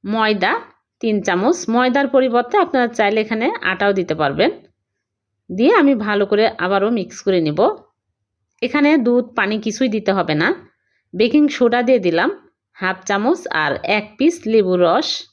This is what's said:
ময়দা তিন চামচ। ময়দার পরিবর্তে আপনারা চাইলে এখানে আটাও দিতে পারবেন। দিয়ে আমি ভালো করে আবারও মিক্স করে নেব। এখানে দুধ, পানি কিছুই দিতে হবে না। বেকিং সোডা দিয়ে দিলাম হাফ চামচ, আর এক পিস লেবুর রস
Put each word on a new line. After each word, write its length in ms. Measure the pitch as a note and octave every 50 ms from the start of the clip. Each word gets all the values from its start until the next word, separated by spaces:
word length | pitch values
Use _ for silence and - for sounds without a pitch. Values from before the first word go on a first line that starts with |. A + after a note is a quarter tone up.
| -
ময়দা 500 | F#3+ G#3+ A3 A3 G#3+ G#3+ G3 F#3 G#3 E4 A#4 - - _ _ _ _ _ _
তিন 140 | - A3+ G#3+ G#3
চামচ। 360 | G3+ G#3 F3+ F3+ G3 C4 F4 E4+ - -
ময়দার 380 | A3+ A#3+ B3+ B3+ B3 C#4 C#4
পরিবর্তে 480 | C4+ C4+ C4 C4 B3+ A#3 A#3+ B3 A#3+ -
আপনারা 300 | G#4 F4+ F4 - C4 A#3+ A#3 A#3
চাইলে 220 | - G#3+ G3+ G#3 A3
এখানে 260 | G#3+ A3 A3+ A3 A3+ E4 A4+ A#4 - F3+
আটাও 200 | F#3 F3+ G3+ G3+ G3
দিতে 220 | G3 F3 - D#3
পারবেন। 360 | D3+ D3+ C#3 C#3 D3+ G3+ D4+ - - _ _ _ _ _ _ _ _ _ _ _ _ _ _ _ _ _ -
দিয়ে 240 | F3+ F#3 A#3 D#4+ A#4+ G4+
আমি 140 | D4 C#4 C#4 G#3+ G#3
ভালো 160 | G#3 G#3 G3+ G3+
করে 200 | G3+ G#3 G#3 A3 A3+ - - E3+
আবারও 240 | F#3 G3 G3 G3 A3
মিক্স 260 | A#3+ A3 - - - - -
করে 160 | G3+ F#3+ F3+
নেব। 180 | D#3+ D3+ D3 E3 A3 G4 G#4+ - - _ _ _ _ _ _ _ _ _ _ _ _ _ _ _
এখানে 280 | - B3 - D4 C#4+ D4 D#4 D4+ A3+
দুধ, 220 | A#3+ A#3+ B3 A#3+ B3 -
পানি 200 | - G3+ G3 G#3+ G#3+
কিছুই 300 | G#3+ A3 G#3 - C4 B3+
দিতে 220 | G#3 A3 - -
হবে 240 | F#3+ G3 F3+ D#3 D3+
না। 120 | D3+ E3+ A#3 F#4+ - - _ _ _ _ _ _ _ _ _ -
বেকিং 300 | F3+ A3 B3 B3 D4+ D4 C#4
সোডা 300 | - - B3+ A#3 A#3 A#3+
দিয়ে 180 | B3 A#3 C4 A#3
দিলাম 300 | F#3 F3 D#3+ E3 G3 D#4+ G4+ - _ _ _ _ _ _ _
হাফ 200 | - F#3+ F#3 F#3+ F#3 -
চামচ, 340 | - G3+ G3+ G#3+ B3+ F4+ - - - - D#3 D#3
আর 80 | D3 C#3 - - E3+ G3+
এক 80 | G#3+ G#3 - -
পিস 200 | - C4 E4 E4+ - -
লেবুর 340 | A3 A3+ A3 G3 F#3 F3+ F3+
রস 280 | F3+ E3 F3 B3+ D#4 - - - - _